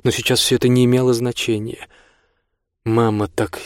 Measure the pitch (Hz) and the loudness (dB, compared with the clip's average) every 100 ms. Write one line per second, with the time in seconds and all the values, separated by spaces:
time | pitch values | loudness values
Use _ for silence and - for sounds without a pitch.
0 | 127 - - 123 - 127 127 123 123 127 | -4 -2 -2 -2 0 0 2 4 4 4
1 | 127 117 123 120 - 110 110 - - _ | 2 0 -2 -4 -4 -4 -6 -12 -16 _
2 | _ _ _ _ _ _ _ _ 117 113 | _ _ _ _ _ _ _ _ -2 2
3 | 113 104 104 - 107 - | 2 0 -2 -4 -6 -6